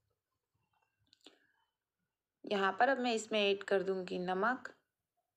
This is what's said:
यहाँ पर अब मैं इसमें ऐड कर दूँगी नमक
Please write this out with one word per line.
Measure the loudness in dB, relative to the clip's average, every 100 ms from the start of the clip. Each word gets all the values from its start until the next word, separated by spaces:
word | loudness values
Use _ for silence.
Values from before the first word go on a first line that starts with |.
| _ _ _ _ _ _ _ _ _ _ _ _ -20 _ _ _ _ _ _ _ _ _ _ _
यहाँ | -4 0 0
पर | 2 2
अब | 2
मैं | 0 -2
इसमें | -2 0
ऐड | 2 0
कर | 0 0
दूँगी | 0 -4 -4 -4
नमक | -2 0 0 -2 -8 -20 _ _ _ _ _